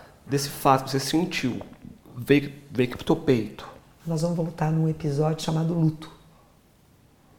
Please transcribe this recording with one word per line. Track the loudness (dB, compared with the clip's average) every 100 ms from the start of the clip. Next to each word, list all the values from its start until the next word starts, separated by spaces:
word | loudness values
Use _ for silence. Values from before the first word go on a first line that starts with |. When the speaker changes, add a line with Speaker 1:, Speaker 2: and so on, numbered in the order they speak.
| -20 -20
Speaker 1:
desse | -4 -4 -4
fato | 2 4 4
que | 2
você | -2
sentiu, | 0 0 0 -2 -4 -4 -10 -18 -20 -20 -18
veio, | -4 4 4 2 -8 -6
veio | -2 -2
que | -2
pro | 0
teu | 2
peito. | 4 2 0 -8 -16 -18 -20 _ -4
Speaker 2:
Nós | -2
vamos | 0 -2
voltar | -4 -2 0
num | 2 2
episódio | 0 -2 0 0 0
chamado | -2 0 0
luto. | 2 2 0 -8 -20 -20 -20 _ _ _ _ _ _ _ _ _